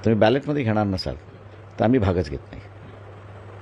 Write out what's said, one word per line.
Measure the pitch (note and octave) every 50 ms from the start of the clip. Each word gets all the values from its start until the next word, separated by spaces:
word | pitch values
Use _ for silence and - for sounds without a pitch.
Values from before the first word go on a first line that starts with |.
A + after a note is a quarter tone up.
| -
तुम्ही | A2 A2+ G#2
बॅलेटमध्ये | A2 A2 B2 C#3+ C#3 D3 D3+ D3 C3
घेणार | A2 G#2+ G#2+ G#2+
नसाल | G2+ F#2+ F2+ - C#2 C2 - - - - - - - - - - - - -
तर | G#2+
आम्ही | A2 B2+ C3
भागच | G2+ G2 F2 F2 E2+ D2
घेत | C#2+ C2 - -
नाही." | - - - - - - - - - - - - - - - - - - - - - -